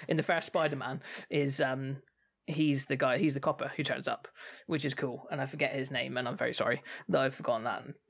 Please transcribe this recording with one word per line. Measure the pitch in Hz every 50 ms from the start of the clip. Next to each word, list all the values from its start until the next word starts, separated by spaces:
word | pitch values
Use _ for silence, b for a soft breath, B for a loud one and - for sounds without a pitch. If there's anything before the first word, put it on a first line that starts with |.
| B B
in | 165
the | 156 -
first | - 175 165 -
Spider-Man | - - 180 160 147 147 135 104 123 135 - B B B B B B
is, | - 147 143 139 135 -
um, | 147 131 131 135 135 135 139 135 - _ _ _ _ _ _ _ _
he's | - 151 151 156 151 139 135 -
the | - 139
guy, | 131 143 131 123 139
he's | 196 156 139
the | 139
copper | - 160 143 - 143 139 -
who | - 143
turns | 127 120 131 - -
up, | - - - - B B B B B B B
which | B 165 143 143
is | 139 131
cool. | - 143 131 120 - - -
And | 165 143 135
I |
forget | 131 - 147 147 131 143
his | 135 131 131
name, | 139 123 127 131 127
and | 123 127
I'm | 120 123 -
very | 123 120 -
sorry | - 113 117 120 120 - B B B B B
that | 175 139
I've | 135 135 131
forgotten | - - - 120 113 113
that. | 120 101 - 120
And | 131 147 - _ -